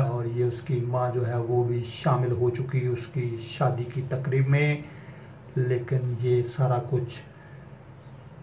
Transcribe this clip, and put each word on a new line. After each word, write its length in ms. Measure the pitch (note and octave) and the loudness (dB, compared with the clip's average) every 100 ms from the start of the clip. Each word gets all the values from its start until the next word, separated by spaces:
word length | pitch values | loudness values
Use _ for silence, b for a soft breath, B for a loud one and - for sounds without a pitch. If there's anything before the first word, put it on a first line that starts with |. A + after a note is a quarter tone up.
और 240 | C3 A#2+ A#2 | 6 2 0
ये 160 | A#2+ | 2
उसकी 360 | B2 - - B2 | 2 0 -2 0
माँ 280 | A#2+ B2 B2 | 0 0 0
जो 100 | B2 | 0
है 160 | A#2 A#2+ | 0 0
वो 220 | A#2 B2 | 2 2
भी 160 | A#2+ A#2 | 4 2
शामिल 460 | - - D#3 B2+ B2 | -2 0 2 4 4
हो 160 | A#2+ B2 | 2 2
चुकी 300 | - - C3 | 2 0 0
है 80 | B2 | 0
उसकी 480 | A#2 - C3+ A#2+ A2+ | -2 -4 -2 -2 -4
शादी 460 | - - C#3 A2 | -6 0 0 0
की 180 | A#2+ C3+ | -4 -4
तकरीब 420 | - C3 C3+ C3+ C3+ | -4 -2 0 2 4
में, 360 | C#3+ D3 D3 B B B B B B - C3+ | 4 4 0 B B B B B B -6 0
लेकिन 580 | B2 B2 - C3 B2 A#2 | 2 0 0 0 0 0
ये 200 | B2 B2 | 2 2
सारा 340 | A#2+ - C3 B2 - | 2 2 2 2 0
कुछ 320 | B2+ - - - B B B B - - - - - - - | 0 -2 -8 -16 B B B B -18 -18 -18 -18 -18 -18 -16